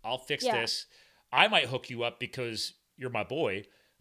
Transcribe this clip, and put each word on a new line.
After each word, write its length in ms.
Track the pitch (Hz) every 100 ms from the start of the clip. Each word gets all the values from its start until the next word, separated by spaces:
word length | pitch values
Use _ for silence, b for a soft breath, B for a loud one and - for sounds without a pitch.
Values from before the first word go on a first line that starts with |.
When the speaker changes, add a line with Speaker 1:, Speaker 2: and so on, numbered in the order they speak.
Speaker 1:
I'll 160 | 110 127
fix 260 | - 143 247
Speaker 2:
Yeah. 160 | 123
Speaker 1:
this. 240 | 113 - - b b b b
I 140 | 131 202
might 180 | 196 127
hook 240 | 127 -
you 140 | 120
up 160 | 117 113
because 540 | 120 - 120 110 - - _ -
you're 140 | 127
my 140 | 117
boy, 400 | 101 143 131 98 - b b b